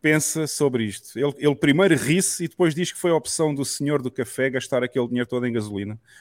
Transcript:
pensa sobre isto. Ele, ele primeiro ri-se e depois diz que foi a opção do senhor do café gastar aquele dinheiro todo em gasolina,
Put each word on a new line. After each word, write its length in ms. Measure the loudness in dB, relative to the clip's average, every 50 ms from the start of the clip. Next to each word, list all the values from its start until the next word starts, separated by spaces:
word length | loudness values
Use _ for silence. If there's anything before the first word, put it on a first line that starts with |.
pensa 460 | 4 4 4 4 2 0 -2 -2 -4
sobre 380 | -4 -2 0 0 0 2 0 -2
isto. 320 | -2 -4 -8 _ -14 -6
Ele, 160 | -2 -2 -2 -2 0
ele 160 | 0 0 0
primeiro 400 | 4 4 4 4 6 6 4 4
ri-se 500 | 2 2 2 2 2 2 0 -4 -4 -6
e 40 | -8
depois 260 | _ _ 0 2 2
diz 160 | 0 -4 -6
que 80 | -6 -2
foi 140 | 0 2 2
a 20 |
opção 400 | 2 0 -2 -2 0 0 0 0
do 100 | -2 -4
senhor 380 | -4 -4 -4 -2 0 0 0 -2
do 80 | -4
café 400 | -4 -6 -8 -6 -2 -2 -2 0
gastar 320 | 0 -2 -4 -2 -2 -2 -2
aquele 240 | 0 _ -2 -2
dinheiro 220 | 0 0 -4 -2 -2
todo 180 | -2 -2 -2
em 60 | -2 -2
gasolina, 460 | -2 -4 -4 -6 -8 -8 -8 -10 -14 _ _ -20 -20